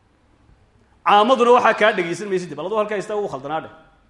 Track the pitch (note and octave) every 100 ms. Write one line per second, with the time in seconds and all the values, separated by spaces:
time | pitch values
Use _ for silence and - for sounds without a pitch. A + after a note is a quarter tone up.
0 | _ _ _ _ _ _ _ _ _ _
1 | - G3+ A3 C4 A#3 B3 A3+ A3 G#3+ G#3
2 | E3+ E3+ G#3 F#3 F3 C#3+ E3+ G#3+ G#3 G#3
3 | - G#3 G3 D3 C#3 D#3 B2 - _ _
4 | _